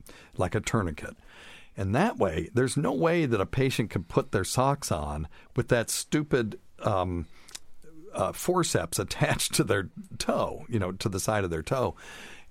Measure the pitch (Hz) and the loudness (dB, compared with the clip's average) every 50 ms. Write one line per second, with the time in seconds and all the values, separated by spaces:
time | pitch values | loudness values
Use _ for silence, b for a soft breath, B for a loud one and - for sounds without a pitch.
0 | - B B B B B B B 92 87 - 110 87 - - 113 98 85 78 - | -20 B B B B B B B -2 0 0 -2 -2 0 0 2 2 0 -2 -6
1 | - - - - B B B B B B B B B B B B 101 95 101 131 | -10 -12 -14 -16 B B B B B B B B B B B B -2 2 2 4
2 | 185 233 - - 107 92 78 82 85 - - 117 131 127 - 143 151 247 285 262 | 4 2 2 2 0 2 2 0 -2 0 2 2 2 2 2 0 0 0 2 2
3 | 165 165 170 175 160 135 113 101 95 - - - 131 135 - - 120 95 - 98 | 2 4 4 4 2 2 2 2 0 0 2 2 2 2 2 0 0 0 0 -4
4 | 85 - - - 131 - - 104 92 - - - 127 135 143 143 - - 98 80 | -2 0 2 0 2 2 2 0 0 0 2 2 4 4 2 0 0 -2 -2 -2
5 | 73 73 73 76 78 - B B B B B - 117 - 131 120 110 - - - | -2 -2 -4 -4 -6 -8 B B B B B -2 2 4 4 2 2 2 -2 -4
6 | - - - 151 151 147 - 131 117 104 101 - - - - - - 113 107 95 | -2 0 0 0 2 2 2 2 2 2 -4 -8 -14 -18 -10 -4 -2 0 2 2
7 | 90 90 90 87 80 - B B B B B B B - - - - 80 - - | 2 0 0 -2 -4 -6 B B B B B B B -14 -14 -14 -14 -14 -14 -16
8 | - - - - - - - - - - 180 180 160 - - 107 85 - - - | -14 -8 -2 0 0 0 -2 -2 0 0 2 2 2 2 2 0 0 0 -2 -2
9 | 101 - - - 147 143 139 - - - - - 156 98 101 101 95 - - - | -2 -2 0 0 2 2 2 2 0 0 2 2 2 4 2 2 0 -2 -6 -12
10 | - - - - - - 226 240 110 82 - - - - 120 110 95 90 95 98 | -14 -10 -8 -6 -2 0 0 2 0 0 -2 -6 -6 -2 -2 0 0 0 -2 -2
11 | - 110 95 95 - - 107 107 98 90 82 80 78 - 135 135 120 95 - B | -2 -2 -2 -2 0 0 2 2 2 0 0 -2 -2 0 0 2 2 0 0 B
12 | B B B B B B B B B B | B B B B B B B B B B